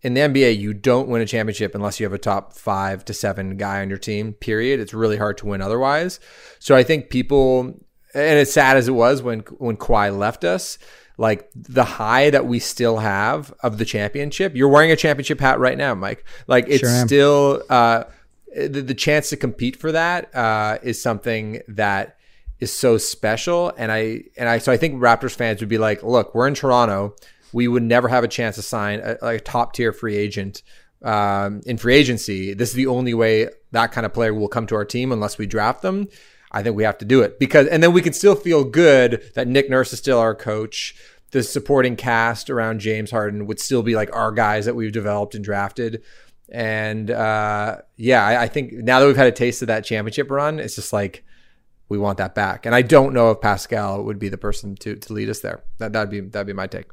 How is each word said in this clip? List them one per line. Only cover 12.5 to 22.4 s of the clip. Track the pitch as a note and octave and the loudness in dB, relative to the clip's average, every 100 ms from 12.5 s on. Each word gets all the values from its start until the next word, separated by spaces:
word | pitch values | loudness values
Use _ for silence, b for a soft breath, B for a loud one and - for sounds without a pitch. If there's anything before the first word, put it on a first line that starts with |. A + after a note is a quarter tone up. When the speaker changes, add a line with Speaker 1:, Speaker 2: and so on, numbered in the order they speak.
| A#2+ | -4
Speaker 1:
still | - - A#2+ A2+ | -4 -2 0 0
have | G#2+ G2 G#2+ D3+ C#3+ - | 0 0 -2 -2 -6 -6
of | B2 G#2+ | -6 -4
the | A2+ | -4
championship, | A2+ G#2 C3+ D3 - F#3+ C3 | -4 -4 -4 -6 -4 -4 2
you're | C#3 | 6
wearing | C#3+ D#3+ | 8 6
a | D#3 | 4
championship | D#3+ C#3+ C3+ C#3 | 2 0 -2 0
hat | C3+ C3 | 0 2
right | B2+ C3 | 0 0
now, | C#3 G#2 | -2 -2
Mike. | F#2+ A2 - B B | -6 -8 -12 B B
Like, | B2+ A#2+ | 2 4
it's | C#3 | 2
Speaker 2:
Sure | B2+ | 2
am. | A#2+ A#2+ | 2 4
Speaker 1:
still, | C#3 C#3+ C#3+ C#3+ C#3 - | 4 6 6 4 0 2
uh, | B2+ A#2 A#2 A#2+ b b _ - C#3+ | 4 4 2 -2 b b _ -18 -6
the, | C#3+ C#3 | -6 -4
the | C3 | -6
chance | B2+ - D3+ C#3+ | -4 0 0 0
to | D3 | -4
compete | C3+ A2 A#2+ C3 | -6 -4 -6 -4
for | D#3+ | -4
that, | D#3+ E3+ F3 E3 | -2 -2 -4 -6
uh, | C3 A2+ A2 G#2+ A2 | -4 -2 0 -2 -4
is | B2+ A#2 | -6 -4
something | B2+ G#2+ A#2+ A2+ G#2+ A2 - | -4 -4 -4 -6 -6 -12 -14
that | G#2 G#2 G2 G2+ _ b b | -4 -2 -2 -4 _ b b